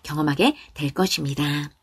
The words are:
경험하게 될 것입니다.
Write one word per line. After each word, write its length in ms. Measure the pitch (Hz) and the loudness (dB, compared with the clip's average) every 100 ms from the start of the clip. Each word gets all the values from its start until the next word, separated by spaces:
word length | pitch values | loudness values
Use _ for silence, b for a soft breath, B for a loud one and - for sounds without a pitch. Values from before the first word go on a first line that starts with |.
경험하게 520 | - 151 151 143 247 294 b | -6 -2 0 4 2 2 b
될 160 | - 143 | -6 -4
것입니다. 540 | 156 185 - 143 139 147 147 147 _ | 0 0 0 -2 -2 -2 -2 -6 _